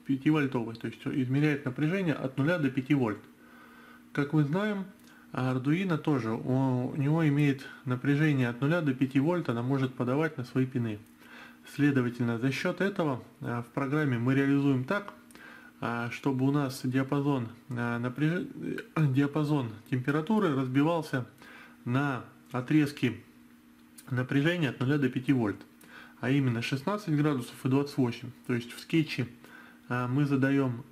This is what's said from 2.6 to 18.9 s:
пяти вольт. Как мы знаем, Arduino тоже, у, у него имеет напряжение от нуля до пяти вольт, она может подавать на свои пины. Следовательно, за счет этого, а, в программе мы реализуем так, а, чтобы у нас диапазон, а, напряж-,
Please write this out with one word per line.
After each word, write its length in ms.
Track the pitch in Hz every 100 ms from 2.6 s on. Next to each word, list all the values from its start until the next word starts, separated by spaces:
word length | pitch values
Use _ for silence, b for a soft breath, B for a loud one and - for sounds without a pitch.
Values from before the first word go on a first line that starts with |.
| 135
пяти 240 | 135 127
вольт. 260 | 143 113 101 - B B B B B B B -
Как 200 | - 143
мы 120 | 156
знаем, 420 | 139 180 214 202 190 - B B B
Arduino 640 | 113 131 127 139 175 190 151
тоже, 360 | 156 135 110
у, 560 | 113 127 131 135 123 127
у 80 | 151
него 300 | 139 160 156
имеет 360 | 143 143 135 - B
напряжение 640 | 131 127 139 143 156 135 120
от 120 | 120
нуля 200 | 139 175
до 120 | 147
пяти 260 | 127 131 139
вольт, 280 | 151 175 139
она 140 | 117
может 320 | 123 139 131
подавать 420 | 127 123 139 160 143
на 60 |
свои 240 | 120 135 131
пины. 320 | 127 113 104 - B B B B B -
Следовательно, 680 | - 147 127 120 120 117 113
за 100 | 135
счет 300 | 131 180 175
этого, 420 | 196 202 156 123 - -
а, 220 | 123 120
в 60 | -
программе 500 | - 135 151 143 117
мы 160 | 123
реализуем 480 | 135 139 139 139 127
так, 320 | 127 202 202 - - B B B B -
а, 300 | 113 117 120
чтобы 380 | - 143 131 135
у 20 |
нас 300 | 147 135 131
диапазон, 640 | 131 135 135 143 143 135 113 - -
а, 320 | 120 120 120
напряж-, 480 | 123 131 156 180 - - - - -